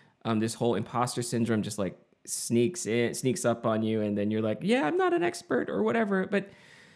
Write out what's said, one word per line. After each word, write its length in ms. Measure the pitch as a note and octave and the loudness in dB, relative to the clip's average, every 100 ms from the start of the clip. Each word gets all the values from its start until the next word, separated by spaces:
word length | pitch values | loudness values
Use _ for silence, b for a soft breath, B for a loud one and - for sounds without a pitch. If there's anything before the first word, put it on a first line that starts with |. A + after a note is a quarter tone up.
| B B | B B
um, 160 | A#2 A2 | -2 0
this 140 | A2 | 0
whole 200 | - A#2+ | 0 0
imposter 480 | G2 A#2+ A#2 B2 - | 0 0 -2 -2 -2
syndrome 400 | A#2+ A#2+ A2+ A2 | -2 0 2 0
just, 160 | F#2+ G#2+ | 0 -2
like, 180 | F#2 - _ _ - | -4 -6 _ _ -8
sneaks 580 | - - A#2 A#2+ - - | -6 0 2 2 0 -2
in, 280 | A2+ A#2 | 0 0
sneaks 300 | - C3 A#2+ | 0 -2 0
up 200 | A#2+ A#2 | 0 0
on 200 | A#2 A2 | 0 0
you, 160 | A2 A2 | 0 0
and 180 | G#2 G#2 | 0 0
then 140 | G#2 | 0
you're 100 | A2 | 0
like, 160 | A2 G#2+ | 0 0
"Yeah, 260 | F#3 B3 D4+ | 0 2 2
I'm 80 | F4 | 2
not 180 | F#4 | 2
an 80 | F4 | 2
expert," 480 | F4 F4+ - A#3+ - | 0 -4 -2 -2 0
or 140 | - | 0
whatever. 420 | G#3+ A#3 G#3+ F#3+ F#3 | 0 2 2 0 0
But 240 | G3+ G3 B B B B | -2 -2 B B B B